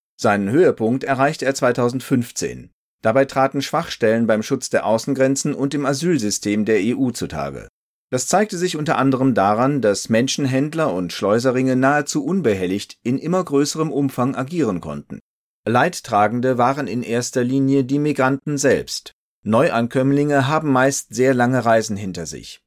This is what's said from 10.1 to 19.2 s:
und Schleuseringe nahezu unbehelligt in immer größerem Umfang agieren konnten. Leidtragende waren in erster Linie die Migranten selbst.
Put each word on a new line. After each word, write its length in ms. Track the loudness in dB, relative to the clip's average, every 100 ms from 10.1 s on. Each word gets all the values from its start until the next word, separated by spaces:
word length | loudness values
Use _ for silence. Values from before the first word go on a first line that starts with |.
| 0 2 0 0 0 -2 -2 -2
und 200 | -2 -4
Schleuseringe 640 | -2 0 2 2 2 2 2
nahezu 480 | 2 2 0 -4
unbehelligt 720 | -2 0 0 0 0 -2 -6 -8
in 140 | -2 -2
immer 260 | 0 -2
größerem 480 | 0 0 0 -2 -2
Umfang 420 | -2 -2 -2 -2
agieren 460 | -2 -4 -2 -2 -2
konnten. 400 | -6 -12 -12 -18 -18 _ _ _
Leidtragende 920 | -2 2 0 -2 -2 2 2 2 0 2
waren 300 | 0 0 -4
in 160 | -6
erster 400 | -4 -4 -2 -2
Linie 400 | 0 2 2 2
die 160 | 2 0
Migranten 580 | 0 0 0 0 -4 0
selbst. 540 | 2 2 0 -10 -14 -20